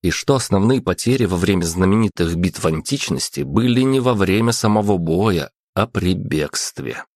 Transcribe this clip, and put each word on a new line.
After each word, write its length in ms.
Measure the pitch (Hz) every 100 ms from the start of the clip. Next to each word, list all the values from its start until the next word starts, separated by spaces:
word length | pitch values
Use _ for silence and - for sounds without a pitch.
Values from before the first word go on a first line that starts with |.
И 100 | 90
что 240 | - - 135
основные 460 | - 98 107 131
потери 440 | - 90 117 131 104
во 120 | 90
время 260 | 95 95
знаменитых 720 | 85 87 95 107 107 - 85 85
битв 300 | 90 - 90
античности 760 | 78 - 139 - 69 - -
были 400 | 69 92 123 120
не 180 | 131 135
во 140 | 123
время 380 | 110 95 101 117
самого 460 | 113 110 107 104 95
боя, 520 | 82 82 110 87 69 _ _ -
а 120 | 107
при 260 | - 90
бегстве. 920 | 90 73 78 73 - - - 64 - -